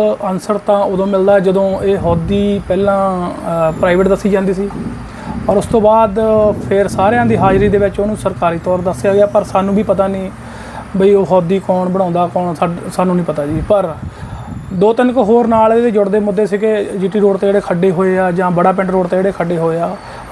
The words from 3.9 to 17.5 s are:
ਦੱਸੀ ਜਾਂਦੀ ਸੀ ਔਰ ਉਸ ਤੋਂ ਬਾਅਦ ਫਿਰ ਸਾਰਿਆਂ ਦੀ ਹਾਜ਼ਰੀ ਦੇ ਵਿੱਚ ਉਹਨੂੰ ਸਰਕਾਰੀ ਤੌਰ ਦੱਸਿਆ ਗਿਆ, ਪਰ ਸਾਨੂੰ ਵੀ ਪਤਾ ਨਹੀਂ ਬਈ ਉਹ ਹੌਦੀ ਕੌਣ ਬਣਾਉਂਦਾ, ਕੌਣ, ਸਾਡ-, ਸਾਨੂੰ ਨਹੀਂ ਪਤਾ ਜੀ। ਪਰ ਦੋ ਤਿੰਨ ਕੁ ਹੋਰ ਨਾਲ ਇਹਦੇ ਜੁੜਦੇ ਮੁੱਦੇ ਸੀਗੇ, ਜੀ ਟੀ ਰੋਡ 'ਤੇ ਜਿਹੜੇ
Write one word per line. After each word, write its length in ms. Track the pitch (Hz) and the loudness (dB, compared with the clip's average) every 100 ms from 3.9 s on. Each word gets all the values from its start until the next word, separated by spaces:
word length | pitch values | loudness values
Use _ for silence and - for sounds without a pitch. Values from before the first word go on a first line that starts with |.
| 180 190 | 2 2
ਦੱਸੀ 220 | 196 202 | 2 2
ਜਾਂਦੀ 240 | 196 190 | 0 0
ਸੀ 160 | 185 202 - - - - - - - - | -2 -4 -6 -10 -10 -14 -14 -10 -6 -2
ਔਰ 80 | 196 | 0
ਉਸ 100 | 202 | 0
ਤੋਂ 140 | 233 | 2
ਬਾਅਦ 400 | 208 220 220 196 220 214 214 - - | 4 4 2 0 2 2 2 0 0
ਫਿਰ 200 | 196 190 | 0 0
ਸਾਰਿਆਂ 380 | - 196 240 233 | 0 2 2 2
ਦੀ 100 | 220 | 2
ਹਾਜ਼ਰੀ 320 | 190 190 202 | 2 4 2
ਦੇ 100 | 202 | 2
ਵਿੱਚ 220 | 202 185 | 0 0
ਉਹਨੂੰ 160 | 202 214 | -4 -2
ਸਰਕਾਰੀ 420 | 190 180 170 165 | -4 -2 -2 -2
ਤੌਰ 220 | 185 180 | -2 -2
ਦੱਸਿਆ 340 | 180 165 208 | -2 -2 2
ਗਿਆ, 120 | 196 202 | 2 4
ਪਰ 180 | 208 | 2
ਸਾਨੂੰ 300 | 190 196 196 | 0 0 0
ਵੀ 80 | 196 | 0
ਪਤਾ 240 | 208 190 196 | 2 0 0
ਨਹੀਂ 240 | 196 190 - - - - - - 185 | -4 -8 -12 -16 -16 -16 -14 -6 2
ਬਈ 180 | 196 | 4
ਉਹ 120 | 202 170 | 4 4
ਹੌਦੀ 320 | 185 170 196 | 2 2 0
ਕੌਣ 300 | 185 185 185 | 0 -2 0
ਬਣਾਉਂਦਾ, 420 | 190 180 175 175 | 0 0 0 0
ਕੌਣ, 200 | 185 175 | -2 -4
ਸਾਡ-, 360 | 160 175 170 - | -2 -4 -4 -6
ਸਾਨੂੰ 240 | - 185 180 | -2 0 0
ਨਹੀਂ 100 | 165 | -2
ਪਤਾ 200 | 151 147 | -4 -4
ਜੀ। 160 | 156 - | -2 0
ਪਰ 260 | 202 185 151 - - - - - - - | 0 0 -6 -12 -12 -14 -14 -12 -14 -8
ਦੋ 200 | 180 208 | 0 2
ਤਿੰਨ 200 | 226 247 | 4 2
ਕੁ 100 | 247 | 2
ਹੋਰ 240 | 202 233 233 | 2 2 4
ਨਾਲ 260 | 226 220 | 4 4
ਇਹਦੇ 180 | 226 240 | 4 2
ਜੁੜਦੇ 300 | 208 196 208 | 2 2 0
ਮੁੱਦੇ 260 | 208 196 208 | 0 0 -2
ਸੀਗੇ, 380 | 202 220 214 | 0 0 0
ਜੀ 240 | 202 196 185 | -2 -4 -2
ਟੀ 120 | 214 | 2
ਰੋਡ 160 | 202 190 | 2 2
'ਤੇ 100 | |
ਜਿਹੜੇ 140 | 202 | 0